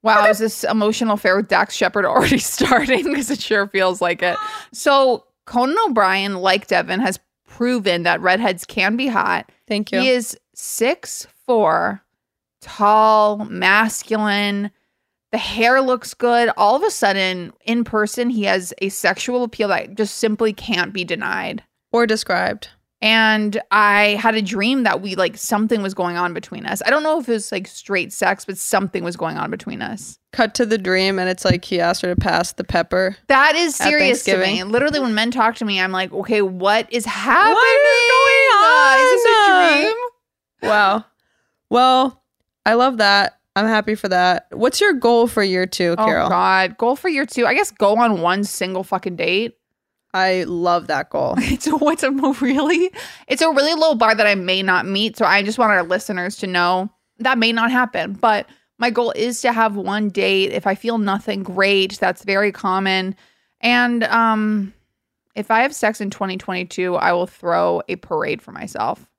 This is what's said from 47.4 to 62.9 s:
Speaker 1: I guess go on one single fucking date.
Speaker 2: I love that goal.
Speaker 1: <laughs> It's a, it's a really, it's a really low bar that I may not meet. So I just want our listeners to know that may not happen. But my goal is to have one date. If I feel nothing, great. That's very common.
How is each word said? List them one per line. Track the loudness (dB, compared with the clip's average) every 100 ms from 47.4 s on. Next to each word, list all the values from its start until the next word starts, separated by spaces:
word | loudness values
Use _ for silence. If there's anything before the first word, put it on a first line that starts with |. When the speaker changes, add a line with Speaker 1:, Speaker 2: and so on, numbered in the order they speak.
| 0
Speaker 1:
I | 2
guess | -2
go | _ 2 4
on | 2 2
one | 0 0
single | -4 -6 -6 -6
fucking | -6 -6 -6 -6
date. | -2 -2 -4 _ _ _ _ _ _
Speaker 2:
I | -2 0 0
love | -2 -2 0 0 0
that | -6 -4
goal. | -4 -2 -2
Speaker 1:
<laughs> |
It's | -4 -4 -2
a, | 0
it's | 0 0
a | -2
really, | 0 -2 0 0 0 0 0 0 -4 -18 -20 -6
it's | 0
a | 2
really | 2 0
low | 2 2 2
bar | 2 4
that | 2
I | 0
may | -2 -2
not | 2 0 0
meet. | -2 -4 0
So | 2
I | 2
just | 0 0
want | 2
our | 2
listeners | 0 -4 -4 -6 -6 -8
to | -4
know | 0 0 0 -4 _ _ _
that | -2 0
may | 0
not | 0 0
happen. | 0 0 -4 -6
But | -2 0 0 -4 _ _ _
my | -2
goal | 0 -2
is | -2 -4 -2
to | -2
have | 2 0 0
one | -4 -4 -2
date. | 0 0 2 0
If | -2 -2
I | -4
feel | -4 -2
nothing, | -2 -2 -4 -8
great. | -6 0 2 2 0 -2
That's | -2 -2
very | -4 0 0
common. | -2 -2 -2 0